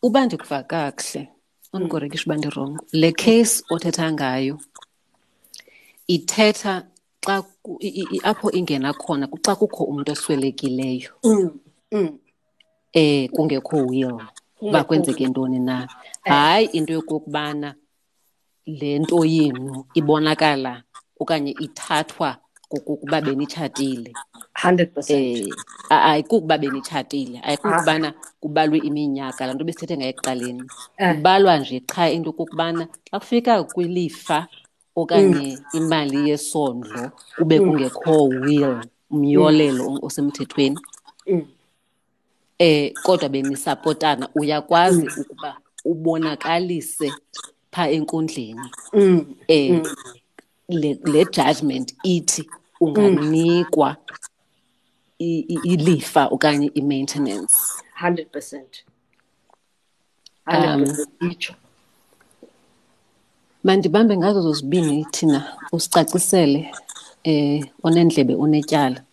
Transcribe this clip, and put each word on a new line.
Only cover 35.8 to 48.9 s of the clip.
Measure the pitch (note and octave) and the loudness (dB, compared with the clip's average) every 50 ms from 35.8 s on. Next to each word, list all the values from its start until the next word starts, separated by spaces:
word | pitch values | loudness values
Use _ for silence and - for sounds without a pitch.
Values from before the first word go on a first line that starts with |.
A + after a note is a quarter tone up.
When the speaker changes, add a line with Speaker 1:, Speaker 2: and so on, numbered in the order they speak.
| D#3+ D#3+ D#3+ D#3 D3 C#3 C3+ C#3+ D3 D3 | 0 0 0 0 0 0 0 0 2 2
Speaker 1:
yesondlo, | D3 D3 - - - D#3+ D3 C3+ A#2+ A#2+ B2 A2+ - B2 A#2+ C3+ - _ - _ - | 0 -2 -4 -6 -4 -2 -2 -2 -2 -6 -10 -10 -10 -10 -10 -10 -12 _ -20 _ -4
kube | - E3+ D#3 D#3+ D#3 | -2 2 4 6 6
Speaker 2:
Mm. | G3+ | 6
Speaker 1:
kungekho | F#3 D#3 D3 C3+ B2+ - - - E3 D#3+ D#3 D3 C3+ | 4 4 2 0 -2 -4 -4 0 2 4 4 4 4
will, | B2+ B2+ C3 C#3+ D3 D3 C#3+ C#3 B2+ A#2 A2+ - _ _ _ _ | 2 0 0 2 2 4 2 2 0 -4 -6 -12 _ _ _ _
umyolelo | - D3+ C#3+ C#3+ C#3+ D3 - D#3 D#3 D3+ D3+ C#3+ C3+ B2+ B2+ | -2 0 2 4 6 6 6 6 6 6 4 4 2 -2 -4
o-, | - C3+ C#3 - | -4 -6 -6 -8
osemthethweni. | C#3+ - - C#3+ C#3+ C#3+ - C3+ - - - C#3+ C3+ C#3 D#3+ - - - - _ - _ _ _ | -8 -6 -4 -4 -4 -4 -6 -10 -8 -2 0 0 0 0 -4 -10 -18 -20 -20 _ -20 _ _ _
Speaker 2:
Mm. | - G3 F3 D3+ - _ _ _ _ _ _ _ _ _ _ _ _ _ _ _ _ _ _ _ _ _ _ | -2 -2 -2 -2 -6 _ _ _ _ _ _ _ _ _ _ _ _ _ _ _ _ _ _ _ _ _ _
Speaker 1:
Eh, | F3 E3+ D#3 D3 C#3+ - - - - | 4 6 6 4 2 -2 -4 -4 2
kodwa | - F#3 F3 F3 C#3 | 2 2 2 2 -2
benisapotana, | C3+ C3+ C3+ C#3 C#3 C3+ - E3 C#3 - - D#3 D#3 D#3 - D#3 C#3+ B2 C3+ - _ | -2 -2 -2 -2 -4 -4 -4 -4 -4 -2 -2 -4 -2 0 0 0 0 0 -4 -4 _
uyakwazi | D#3 D3 D3 D3+ D3+ C#3+ - E3+ E3+ F3 F#3 F#3 E3+ D#3+ | -2 -2 0 -2 -2 -2 2 4 4 6 6 6 4 2
Speaker 2:
Mm. | C#3 - - | 0 -6 -10
Speaker 1:
ukuba | C#3+ _ - - - D3 C#3 - _ _ _ - - | -10 _ -12 -14 -14 -14 -14 -14 _ _ _ -8 -4
ubonakalise | - E3+ D#3+ D#3+ E3 E3 D#3+ D#3+ D#3 D3+ - - D3+ E3 E3+ F3+ F3+ F3 D#3+ - - - - D#3 C#3+ C3+ - _ _ _ - - - _ _ _ _ - | -4 -4 -2 0 -2 0 0 -2 -4 -4 -6 -4 -2 -2 -2 -2 -2 -4 -6 -6 -8 -8 -6 -6 -6 -6 -8 _ _ _ -16 -16 -16 _ _ _ _ -4
pha | - F3+ D3+ | -4 -2 0
enkundleni. | D3 D#3+ D3+ D3+ - E3 D#3+ D#3 D#3+ C#3+ B2 G#2+ A2+ A2+ C3 - - - - - | 0 -2 -2 -4 -4 -4 -4 -4 -6 -8 -10 -12 -12 -16 -16 -16 -18 -20 -18 -2